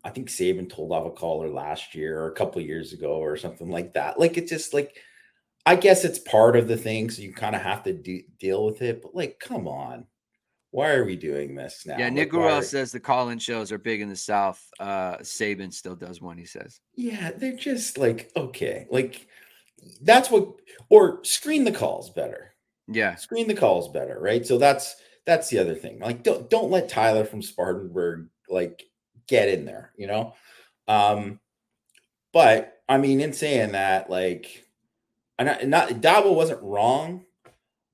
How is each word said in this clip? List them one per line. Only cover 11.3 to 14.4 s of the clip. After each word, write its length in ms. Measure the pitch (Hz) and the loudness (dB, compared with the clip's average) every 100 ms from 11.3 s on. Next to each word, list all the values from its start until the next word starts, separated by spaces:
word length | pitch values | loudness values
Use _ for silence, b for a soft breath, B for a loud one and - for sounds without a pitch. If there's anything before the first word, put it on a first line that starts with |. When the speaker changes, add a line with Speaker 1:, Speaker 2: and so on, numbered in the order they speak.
| 71 71 69 | -6 -6 -10
Speaker 1:
this 300 | 65 - 82 | -14 -14 -10
now? 120 | 67 | -6
Speaker 2:
Yeah, 80 | 120 | -4
Speaker 1:
Like, 80 | |
Speaker 2:
Nick 200 | 139 151 | -2 -2
Speaker 1:
why 60 | 165 | 0
Speaker 2:
Ruel 160 | 160 147 | 2 2
Speaker 1:
are 60 | |
Speaker 2:
says 280 | - 139 127 | -2 -4 -6
the 80 | 123 | -6
call-in 400 | - 127 120 117 | -2 0 0 -6
shows 320 | - 113 101 | -6 -6 -6
are 60 | 104 | -6
big 240 | 117 107 | -4 -4
in 80 | 104 | -6
the 60 | 92 | -8
South. 460 | - 101 | -2 0